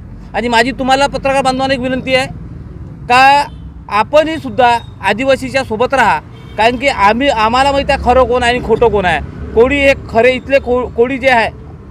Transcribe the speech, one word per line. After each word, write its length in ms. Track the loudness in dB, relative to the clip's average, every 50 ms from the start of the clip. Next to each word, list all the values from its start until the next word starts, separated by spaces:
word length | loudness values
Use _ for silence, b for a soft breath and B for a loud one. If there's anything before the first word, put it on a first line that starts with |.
| -18 -18 -18 B B B -6
आणि 140 | -4 -2 0
माझी 240 | 2 2 2 0
तुम्हाला 360 | -2 -4 -2 0 2 2 2 0
पत्रकार 340 | -2 -4 -4 -2 0 0
बांधवांना 320 | 0 0 0 0 -2 -2 -2
एक 60 | -2
विनंती 360 | -2 -4 -4 -4 -2 -2 0
आहे 120 | 0 -2 -4 -8 -14 -16 -16 -16 -16 -16 -18 -16 -16 -16 -16 -16 -14 -2 2
का 360 | 4 6 6 6 6 4 2 -2 -8 -14 -16 -18 -18 -18 -10 -4
आपणही 480 | -2 -2 0 2 2 2 2 2 -2 -6
सुद्धा 400 | -8 -6 -2 2 2 2 2 0 -2 -8 -14 -6
आदिवासीच्या 640 | -2 -2 -2 0 0 0 0 0 -2 -4 -4 -4 -4
सोबत 300 | -4 -2 -2 -2 0 2
राहा, 260 | 2 2 2 2 0 -4 -10 -16 -20 -20 -12 -2 0
कारण 180 | 2 2 2
की 120 | 0 0 -2
आम्ही, 420 | 0 2 2 2 2 2 2 0
आम्हाला 420 | 2 2 0 2 2 2 2 2
माहीत 180 | 2 0 0 0
आहे 140 | -2 0 0
खरं 180 | 2 2 4 2
कोण 200 | 2 2 0 0
आहे 140 | 0 0 -2
आणि 100 | 0 -2
खोटं 220 | 0 2 2 2
कोण 160 | 2 2 0
आहे. 140 | 0 0 -2 -4 -8 -12 -12 -12 -2 2
कोळी 260 | 2 2 4 2 2
एक 300 | 2 2 2 0 -4 -2
खरे 220 | 0 2 2 2
इथले 280 | 2 0 -2 0 0 0
को-, 300 | 0 0 -2 -2 -2 -4
कोळी 280 | -2 0 0 0 0 0
जे 120 | 0 2
आहे 200 | 2 2 2 0 -4 -10 -16 -20 -20 -20 -10 -6